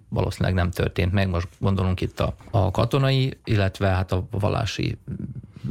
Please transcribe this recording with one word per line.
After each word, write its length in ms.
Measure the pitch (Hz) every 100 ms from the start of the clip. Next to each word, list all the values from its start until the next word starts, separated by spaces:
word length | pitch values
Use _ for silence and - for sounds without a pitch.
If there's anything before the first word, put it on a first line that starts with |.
| -
valószínűleg 460 | - 95 - 95
nem 160 | 92 90
történt 420 | - - - 92
meg. 160 | 98 98
Most 200 | 85 87 -
gondolunk 420 | 101 95 92 92
itt 200 | - -
a, 140 | - - -
a 200 | 101 95
katonai, 680 | - 117 139 135 135 131 -
illetve 440 | - 107 95 - 101
hát 240 | 92 95
a 140 | 92 -
vallási, 680 | 101 101 95 - - - - - - - - - - -